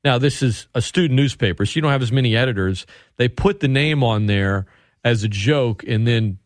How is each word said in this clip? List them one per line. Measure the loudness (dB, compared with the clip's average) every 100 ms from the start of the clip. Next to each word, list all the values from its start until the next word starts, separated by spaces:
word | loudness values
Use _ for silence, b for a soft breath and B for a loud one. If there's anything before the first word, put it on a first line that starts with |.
Now, | 0 2
this | 0 0
is | -2 -2 -6 -6
a |
student | -2 0 2 2
newspaper, | 0 0 -2 0 -2
so | -2
you |
don't | -2
have | -2
as | 0
many | 0 2 0
editors. | 0 0 -2 -4 -10 B B -2
They | -2
put | 2 0 2
the | 0
name | 0 0 0
on | 0 2 0
there | 2 0 -2 -6 b b b
as | -2 0
a | -2
joke, | -2 0 2 0 -4 -4
and | 0 2
then | 0 -2 -6